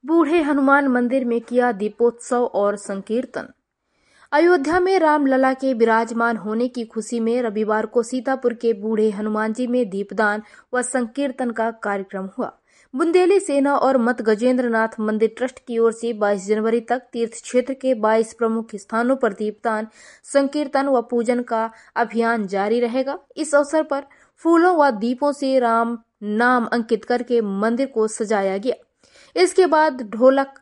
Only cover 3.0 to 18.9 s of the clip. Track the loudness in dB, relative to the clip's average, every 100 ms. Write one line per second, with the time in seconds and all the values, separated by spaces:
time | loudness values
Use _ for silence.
3 | -4 -6 -4 -12 -14 _ _ _ _ _
4 | _ _ _ 2 4 4 2 2 2 4
5 | 4 4 2 2 2 0 -2 2 4 4
6 | 0 -2 -2 -2 -4 -4 -4 -6 -8 -10
7 | -6 -4 -2 -2 -2 -2 -2 -2 0 -2
8 | -2 -4 -4 -2 -2 -2 -2 -2 -2 0
9 | 0 0 -4 -2 -2 -2 -2 0 -2 -4
10 | -6 -2 0 0 -8 -20 _ -6 -2 -4
11 | -4 -4 -6 -4 -6 -2 -4 -4 -6 -6
12 | -6 -10 -10 -8 -10 _ _ _ _ -2
13 | 2 4 4 2 2 0 2 2 2 2
14 | 2 0 0 2 2 2 0 0 0 -2
15 | -4 0 -2 -2 -8 -8 -6 0 0 0
16 | -6 -2 0 0 -2 -2 0 -2 -2 -6
17 | _ -6 -6 -8 -2 -2 -2 -4 -2 0
18 | 2 2 0 -2 -2 -2 -6 -14 -6